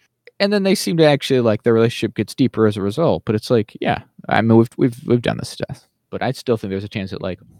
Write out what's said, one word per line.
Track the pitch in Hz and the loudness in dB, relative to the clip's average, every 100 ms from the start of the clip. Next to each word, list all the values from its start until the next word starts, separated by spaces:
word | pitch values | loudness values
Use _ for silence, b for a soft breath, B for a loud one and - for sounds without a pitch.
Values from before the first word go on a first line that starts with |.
| _ _ _ - | _ _ _ -4
And | 202 | -2
then | 208 | 0
they | 190 | 2
seem | 180 - 170 | 0 0 2
to | |
actually, | 156 143 - 131 | 4 4 2 0
like, | 117 107 | 2 0
their | - | 2
relationship | 113 117 - 110 | 2 2 0 -6
gets | - 107 | -4 -4
deeper | - 127 - 110 | 0 0 2 0
as | 104 | 0
a | |
result. | 98 104 160 85 - | -4 0 0 0 0
But | |
it's | 107 - | -4 0
like, | 120 107 - | 0 -2 -4
yeah, | - - - _ - | -4 -4 -6 _ -2
I | - | 0
mean, | 113 113 | 4 6
we've, | 117 - | 4 2
we've, | 139 120 - | -2 -2 -2
we've | 120 | -2
done | - - | 0 -4
this | - | -8
stuff. | - - - _ _ _ | -10 -12 -12 _ _ _
But | - | -6
I | 113 | -6
still | 135 - 113 | -4 -2 -2
think | 101 | -2
there's | 95 | -6
a | 101 | -6
chance | 107 95 | -8 -8
that, | 95 | -8
like, | 95 90 _ _ | -8 -10 _ _